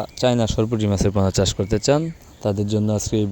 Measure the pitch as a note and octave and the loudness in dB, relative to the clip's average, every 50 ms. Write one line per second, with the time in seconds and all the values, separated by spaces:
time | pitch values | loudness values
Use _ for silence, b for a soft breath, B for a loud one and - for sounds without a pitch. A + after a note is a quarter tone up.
0 | G#2+ - - - - B2+ B2 A#2+ A2+ G#2+ - - A2 A2 A#2+ G#2+ G#2+ G#2 G2+ F#2+ | 0 -4 -4 -2 0 2 2 2 0 0 0 0 0 0 0 0 0 0 0 2
1 | - G2+ G2 G#2 F#2+ F#2+ - - G2 - - - G2+ F#2+ A2 G#2 - - C#3+ D3+ | 0 0 2 2 0 2 2 2 0 0 0 -2 -2 -2 -2 0 2 2 2 2
2 | E3 E3 D#3+ - - - - - - G#2+ G2 G2+ G#2 G2+ G#2+ G#2 G#2+ G#2+ G#2+ G#2 | 0 -4 -8 -12 -18 -20 -14 -6 -4 -2 -2 -2 -2 0 0 0 0 0 0 -2
3 | - - - A2 G#2 G2 | -2 -2 -2 0 0 0